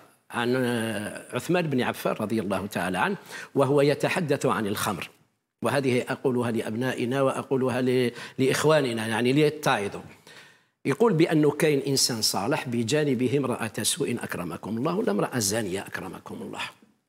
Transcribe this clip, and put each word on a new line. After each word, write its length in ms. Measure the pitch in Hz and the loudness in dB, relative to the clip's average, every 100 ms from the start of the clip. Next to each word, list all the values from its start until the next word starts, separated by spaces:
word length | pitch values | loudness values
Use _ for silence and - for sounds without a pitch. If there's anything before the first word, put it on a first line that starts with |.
| - _ _ | -20 _ _
عن، 240 | 120 120 127 | -4 0 2
آه، 800 | 123 120 113 104 107 - - 123 | 0 0 -2 -4 -6 -10 -8 -8
عثمان 320 | - 180 160 | 0 0 2
بن 140 | 127 | 0
عفان 320 | 117 110 - | 0 -2 -4
رضي 280 | - 104 110 | -2 -2 -2
الله 240 | 98 92 98 | 0 -4 -4
تعالى 320 | 104 90 90 | -4 -2 0
عنه، 180 | 165 196 - - - 135 | -2 -2 -10 -16 -4 0
وهو 260 | 131 143 | 4 4
يتحدث 640 | 147 143 143 190 147 139 135 | 4 2 0 0 0 0 0
عن 220 | 98 101 | 0 -2
الخمر، 420 | 104 110 85 - _ _ _ _ - | -2 -4 -4 -8 _ _ _ _ -4
وهذه 440 | 113 135 131 123 - | 0 0 2 0 0
أقولها 420 | 127 139 123 120 | -2 0 0 0
لأبنائنا 720 | 113 - 110 131 - 120 139 | -2 -2 -2 -2 -2 -2 2
وأقولها 600 | 135 - - 135 131 123 | 2 0 -2 0 0 0
ل-، 300 | 127 127 120 - - - | 2 2 2 -2 -12 0
لإخواننا، 680 | 131 139 147 156 131 113 113 | 2 4 4 4 4 -2 -2
يعني 260 | 110 123 | 0 2
ليتعظوا. 680 | 143 151 151 151 117 101 87 - - - - - _ _ _ 139 | 4 4 2 0 0 -2 -8 -14 -20 -20 -20 -20 _ _ _ -2
يقول 280 | 131 233 | 4 4
بأنه 380 | 160 170 156 151 | 6 4 6 4
كاين 280 | 147 160 139 | 4 2 2
إنسان 420 | 139 135 - 117 | 2 0 0 0
صالح 460 | 104 104 104 147 131 | 0 0 -2 -2 -2
بجانبه 720 | 117 113 151 147 123 123 143 | -2 0 2 2 2 2 2
امرأة 340 | 127 113 110 - | 0 -2 -4 -4
سوء 420 | 104 - - 117 | -4 -2 -2 -4
أكرمكم 540 | - 85 85 85 92 113 | -6 -6 -6 -8 -6 -4
الله، 180 | 151 180 | -2 0
ولا 160 | 233 | 0
امرأة 280 | 202 156 127 | 0 -2 0
زانية 480 | 98 113 101 95 - | 0 -2 -2 -6 -8
أكرمكم 540 | - 92 85 - 90 | -10 -10 -14 -14 -12
الله. 200 | - - - - _ _ | -10 -10 -12 -14 _ _